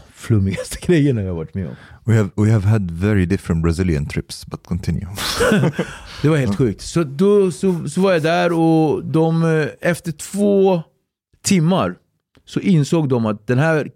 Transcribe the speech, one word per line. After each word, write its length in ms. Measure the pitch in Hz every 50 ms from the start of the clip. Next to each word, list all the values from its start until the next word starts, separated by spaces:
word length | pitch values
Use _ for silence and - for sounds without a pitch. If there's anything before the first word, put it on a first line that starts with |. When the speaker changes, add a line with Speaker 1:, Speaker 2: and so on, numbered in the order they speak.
| - - -
Speaker 1:
flummigaste 640 | - - - 117 104 95 95 92 - - - - -
<laughs> 40 | - -
grejerna 340 | 180 156 143 147 127 110
jag 60 | 98 92
har 60 | 90
varit 180 | 82 80 - -
med 140 | 98 90 69
om. 80 | 62 - - - - - -
Speaker 2:
We 100 | - 110 113
have, 120 | 104 95 -
we 160 | - 104 107
have 160 | 113 110 95 104
had 240 | 110 110 98 87
very 340 | 82 82 95 104 107 101 90
different 380 | 85 98 90 - - 87 82 80
Brazilian 420 | 85 82 78 92 92 80 71 71
trips, 400 | - - - - - - - - -
but 160 | - - -
continue. 440 | - 92 90 - - 82 - - 87 98 - - - - - 480 508 214 202
Speaker 1:
<laughs> 600 | - 165 - - 165 - - - - - - -
Det 80 | - 147
var 80 | 160 147
helt 200 | 131 104 101 95
sjukt. 240 | 135 113 95 -
Så 220 | - - - 165 170
då, 480 | 135 139 139 190 202 208 202 196 185
så, 380 | 160 - - 190 180 160 143 147
så 120 | 143 180
var 120 | 185 196 185
jag 80 | 160 147
där 280 | 160 170 175 180 175 175
och 520 | 165 165 165 160 160 156 151 113 - -
de, 380 | 117 131 160 165 165 165 165 165
eh, 240 | 165 160 156 151 123 - - - 165
efter 220 | 175 - - 170
två 680 | 156 - - - - 196 202 208 202 196 190 196 185 170 160 _ _ _ _ _ _ _ _ _ _ _ -
timmar 520 | - 202 180 156 165 190 165 107 87 90 - _ _ _ _ _ _ _ _ _
så 140 | - - -
insåg 500 | - 202 190 156 139 - 170 165 156 131
de 160 | 131 120 113
att 220 | 107 107 104 _ -
den 120 | 127 127
här 280 | 151 165 160 151 127 - -